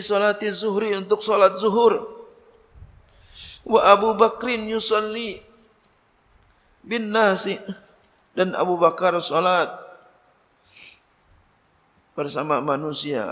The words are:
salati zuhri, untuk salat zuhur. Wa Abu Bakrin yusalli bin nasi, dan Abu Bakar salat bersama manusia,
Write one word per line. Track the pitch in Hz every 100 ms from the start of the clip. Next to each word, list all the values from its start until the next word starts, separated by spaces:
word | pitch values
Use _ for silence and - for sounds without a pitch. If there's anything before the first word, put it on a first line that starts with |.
salati | 202 202 208 208 214
zuhri, | 180 214 196 220
untuk | 196 190 208
salat | 220 202 190 185
zuhur. | 214 214 233 185 - - - - _ _ _ - - - _ _ - - - -
Wa | - 220 185 202
Abu | 220
Bakrin | 202 220 - 240 233 214
yusalli | 220 214 214 214 220 226 180 - _ _ _ _ _ _ _ _ _ _ _ _ _
bin | - 226 214
nasi, | 220 208 185 196 190 - 190 - _ _ _ _ -
dan | 185
Abu | - 180 175
Bakar | 165 160 180 175
salat | 160 151 180 180 143 - - - _ _ _ _ _ _ _ - - - _ _ _ _ _ _ _ _ _ _ _
bersama | - 143 143 151 139
manusia, | 147 139 156 147 147 131 98